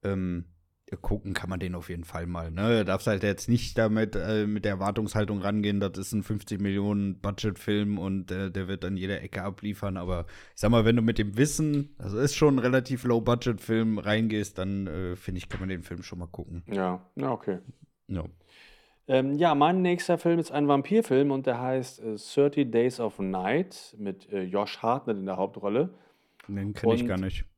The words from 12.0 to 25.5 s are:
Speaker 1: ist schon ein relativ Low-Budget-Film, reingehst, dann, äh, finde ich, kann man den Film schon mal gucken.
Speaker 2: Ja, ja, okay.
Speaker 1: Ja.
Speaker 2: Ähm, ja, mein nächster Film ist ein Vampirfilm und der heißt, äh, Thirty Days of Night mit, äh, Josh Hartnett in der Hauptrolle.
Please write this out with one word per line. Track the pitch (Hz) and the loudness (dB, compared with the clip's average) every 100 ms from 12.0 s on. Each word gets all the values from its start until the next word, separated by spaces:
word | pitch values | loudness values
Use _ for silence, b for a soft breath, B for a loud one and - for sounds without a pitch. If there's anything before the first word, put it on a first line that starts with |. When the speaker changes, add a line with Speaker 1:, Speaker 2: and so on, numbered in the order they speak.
| 98 104 | -6 0
Speaker 1:
ist | 139 - | 0 4
schon | 151 | 6
ein | 135 | 6
relativ | 123 131 123 127 | 4 4 2 -4
Low-Budget-Film, | 123 117 113 120 123 107 - 113 113 107 | 2 2 4 2 2 -2 0 2 2 0
reingehst, | 98 107 113 107 101 - | 0 2 2 0 -2 -4
dann, | 95 98 95 | -4 -2 -4
äh, | 78 92 90 | -4 -4 -6
finde | - 90 | -6 -8
ich, | - | -6
kann | 95 | -6
man | 92 | -6
den | 92 | -6
Film | 82 87 | -8 -12
schon | - 87 | -10 -10
mal | 87 | -10
gucken. | - - 87 - | -10 -10 -10 -6
Speaker 2:
Ja, | 98 92 92 - - | -2 0 -2 -8 -6
ja, | 139 | -4
okay. | 120 - 92 - - - _ - | -4 -4 -6 -8 -20 -20 _ -8
Speaker 1:
Ja. | 95 82 - b b b b b b - | -6 -6 -12 b b b b b b 0
Speaker 2:
Ähm, | 131 135 | 0 2
ja, | 147 170 | 2 2
mein | 147 151 185 | 6 4 4
nächster | 180 175 - 170 | 2 0 0 0
Film | 170 170 | 2 2
ist | 156 | 0
ein | 147 147 | 0 4
Vampirfilm | 143 139 214 226 131 143 | 2 4 2 4 4 4
und | 135 135 | 2 -2
der | 120 | -2
heißt, | 127 131 127 - | -2 -2 -4 -10
äh, | 113 107 | -8 -8
Thirty | - - 143 139 135 | -4 4 4 4 2
Days | 117 123 123 | 4 2 0
of | 113 - | -6 -2
Night | 95 95 92 139 185 - - - | -4 -2 0 0 -2 -10 -20 -10
mit, | 101 95 - | -8 -8 -6
äh, | 98 | -6
Josh | 92 98 104 - | -2 -2 -2 -2
Hartnett | 113 127 123 104 | 0 0 0 -4
in | 95 | -4
der | 92 | -2
Hauptrolle. | 95 | -4